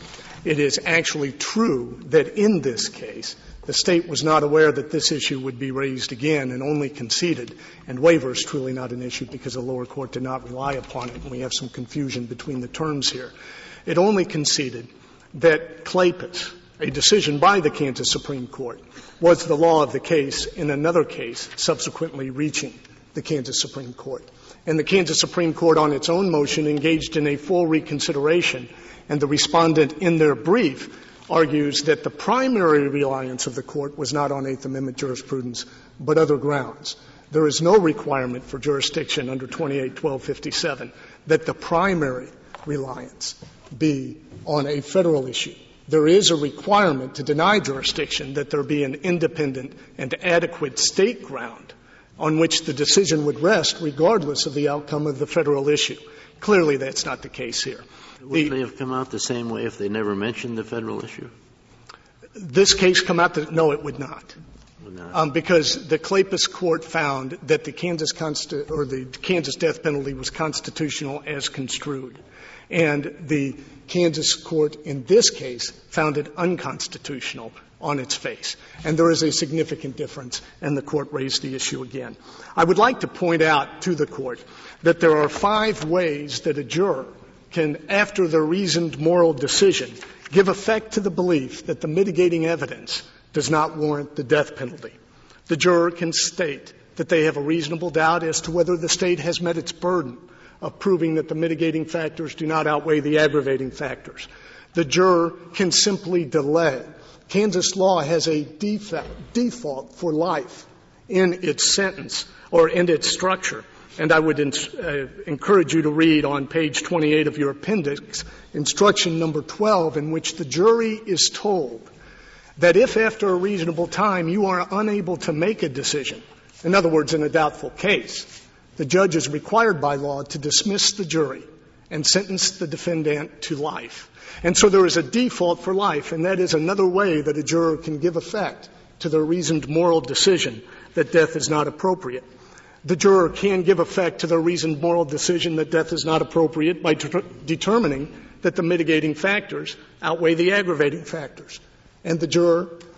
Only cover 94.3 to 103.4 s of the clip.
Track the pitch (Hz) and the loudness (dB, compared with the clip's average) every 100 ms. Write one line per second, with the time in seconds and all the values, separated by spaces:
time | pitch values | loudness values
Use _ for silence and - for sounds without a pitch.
94.3 | 151 143 - 131 165 113 - _ _ - | 2 2 -4 -12 -12 -16 -20 _ _ -20
95.3 | - - 160 180 175 170 170 165 160 - | -18 -6 0 4 4 4 0 -4 -2 -2
96.3 | - 170 139 - - _ - 160 165 156 | -2 -4 -6 -14 -20 _ -8 0 4 4
97.3 | 147 143 165 147 165 175 151 160 170 165 | 2 0 -2 -2 -4 -2 2 2 2 0
98.3 | 151 - 165 165 175 165 - 185 175 156 | -4 -2 0 2 0 0 0 0 0 -2
99.3 | 170 175 165 - - 180 180 135 123 - | -2 -2 -2 -6 -4 -2 0 -2 -8 -20
100.3 | - - - - - 202 180 165 160 160 | -20 -20 -12 -12 -4 0 2 2 0 -2
101.3 | 160 165 160 165 156 156 170 156 160 156 | -2 -2 0 0 0 -2 -4 -4 -6 -10
102.3 | - 156 160 156 147 147 151 143 151 151 | -6 -2 0 2 0 2 2 4 4 4
103.3 | 147 | 4